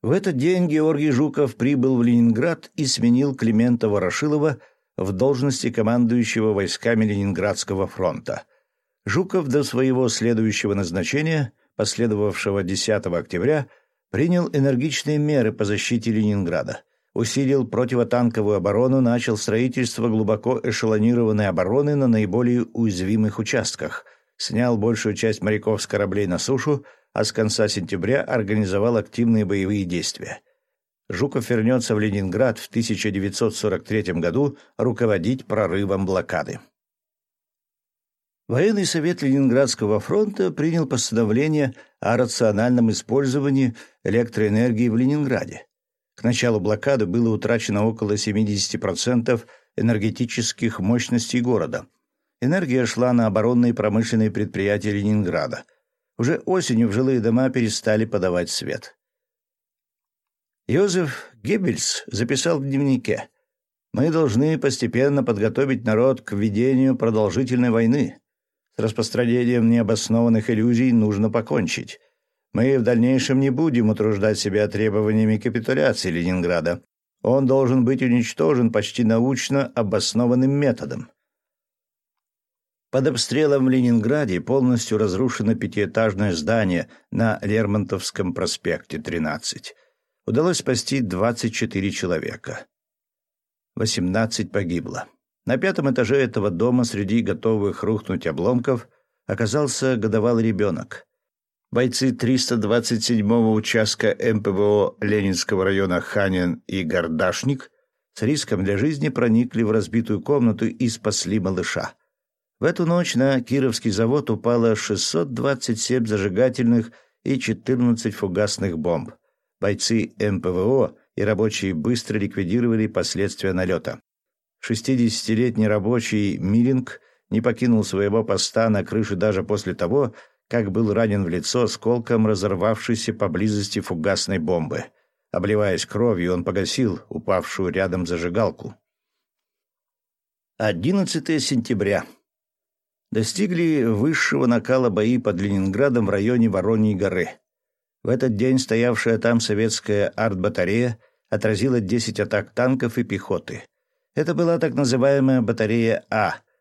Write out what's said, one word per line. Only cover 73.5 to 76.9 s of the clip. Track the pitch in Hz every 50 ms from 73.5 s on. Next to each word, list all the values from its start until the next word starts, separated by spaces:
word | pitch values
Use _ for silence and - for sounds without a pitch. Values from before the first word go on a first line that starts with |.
| 131 131 160 165 131 120 113 107
утруждать | 107 107 107 110 107 98 101 107 107 98
себя | - 104 95 104 104 104
требованиями | - 101 110 110 101 107 107 107 107 107 110 107 110 107
капитуляции | - 123 110 117 117 - 131 135 147 135 113 - - 95
Ленинграда. | 82 85 85 90 92 90 87 87 87 85 80 82 87 85 _ _